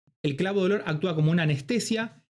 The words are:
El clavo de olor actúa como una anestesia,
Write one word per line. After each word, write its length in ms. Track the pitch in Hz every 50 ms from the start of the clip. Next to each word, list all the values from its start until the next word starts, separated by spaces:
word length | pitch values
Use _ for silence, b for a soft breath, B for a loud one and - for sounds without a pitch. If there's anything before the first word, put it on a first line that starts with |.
| _ _ _ _
El 140 | - 147 135
clavo 240 | 139 180 190 202 196
de 60 | 185
olor 180 | 180 202 214 -
actúa 300 | 170 156 151 190 180 160
como 160 | 156 151 156
una 120 | 170 175 160
anestesia, 800 | 151 143 131 - - 240 208 - - 220 220 233 226 - - _ _